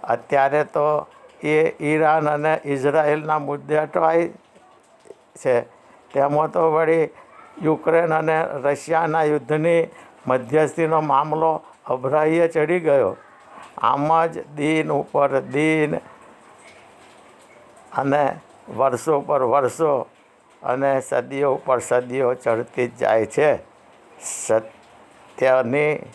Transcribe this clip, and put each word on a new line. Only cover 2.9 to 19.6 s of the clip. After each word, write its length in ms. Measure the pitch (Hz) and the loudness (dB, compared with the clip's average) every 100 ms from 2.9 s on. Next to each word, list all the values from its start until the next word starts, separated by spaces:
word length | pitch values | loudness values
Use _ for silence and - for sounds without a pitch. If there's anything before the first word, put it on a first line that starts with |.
| 147 151 156 156 151 | 2 2 0 -2 -4
મુદ્દે 380 | 139 143 139 151 | -4 -8 -2 -2
અટવાઈ 520 | 151 180 160 165 170 - _ - - _ _ _ - - _ - | 0 0 2 2 -2 -8 _ -20 -20 _ _ _ -20 -20 _ -6
છે. 240 | 139 120 - - - - - | 0 0 -2 -20 -20 -20 -6
તેમાં 360 | 139 139 147 156 | -2 0 2 0
તો 220 | 175 160 | 2 2
વળી 360 | 156 160 165 151 - - - - - | 2 2 2 0 -6 -20 -20 -20 -6
યુક્રેન 520 | 156 156 165 165 170 | -2 0 2 2 2
અને 300 | 160 156 160 | 0 0 0
રશિયાના 760 | 165 143 135 143 - 160 165 160 | -2 -2 -2 -4 -2 -2 0 0
યુદ્ધની 640 | 151 151 120 151 160 170 165 - - - - | 0 0 -2 -2 2 0 0 -8 -20 -16 -2
મધ્યસ્થીનો 760 | 127 117 151 151 156 160 156 | -2 0 0 0 0 0 0
મામલો 600 | 151 139 151 156 160 156 - - - | 2 0 0 0 0 -2 -8 -20 -6
અભરાઈએ 600 | 127 131 151 156 165 165 | -4 0 2 2 2 2
ચડી 320 | 165 151 180 | 0 0 0
ગયો. 360 | 160 139 101 - - - - - - - | 2 2 2 -2 -16 -20 -20 -20 -18 -2
આમ 480 | 117 135 147 160 170 | 0 0 2 2 0
જ 200 | 165 - | -4 -12
દિન 460 | 147 147 160 151 | -4 0 0 0
ઉપર 480 | 143 - 143 143 135 | -2 -2 0 2 0
દિન 560 | 127 135 156 156 151 - - - - - - - - - - - - - - - - - - - - - | -2 0 2 2 0 -2 -10 -20 -20 -20 -20 -20 -20 -20 -20 -20 -20 -20 -20 -20 -20 -20 -20 -20 -8 -4
અને 400 | 135 143 143 - - - - 113 | -2 0 -2 -4 -16 -20 -14 -2
વર્ષો 440 | 131 123 156 147 | -2 -2 -2 -2
પર 220 | - 143 | 0 -2
વર્ષો 640 | 127 139 | 2 2